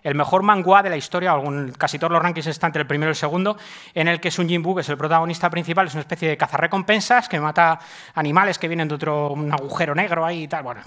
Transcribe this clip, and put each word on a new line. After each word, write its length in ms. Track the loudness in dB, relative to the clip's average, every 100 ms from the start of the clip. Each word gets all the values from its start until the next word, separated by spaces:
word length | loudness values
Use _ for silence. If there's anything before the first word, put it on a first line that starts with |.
el 120 | -2 0
mejor 280 | 2 2
mangua 400 | 4 4 6 4
de 60 | 4
la 80 | -2
historia, 340 | -4 -2 0
algún, 400 | 0 0 -4 -6 -2
casi 200 | -2 0
todos 140 | 2
los 100 | 2
rankings 260 | 2 -2 -4
están 220 | 0 0
entre 120 | 0
el 60 | -2
primero 220 | 0 0
y 40 |
el 20 | 0
segundo, 420 | -2 0 -2 -2 -8 -18 -8
en 160 | -2 0
el 100 | 0
que 100 | -2
Sun 180 | -2 0
Jinwoo, 280 | 0 0 -2
que 60 |
es 80 | -2
el 80 | -2
protagonista 520 | 2 2 2 -2 -2
principal, 380 | -2 -2 0 0
es 60 |
una 80 | -2
especie 260 | -6 -4 -2
de 100 | 0
cazarrecompensas 920 | 0 0 0 0 2 2 4 2 2
que 100 | -2
mata 400 | 0 4 4 4 -4 -20 -10 -4
animales 440 | 2 4 2 0
que 80 | -4
vienen 220 | -2 -2
de 60 | -2
otro, 360 | -2 -2 -2
un 200 | -2 -4
agujero 420 | -4 -4 -2 -2 0
negro 300 | 0 0 0
ahí 180 | -2
y 40 | -4
tal. 140 | -6
Bueno, 180 | -6 -10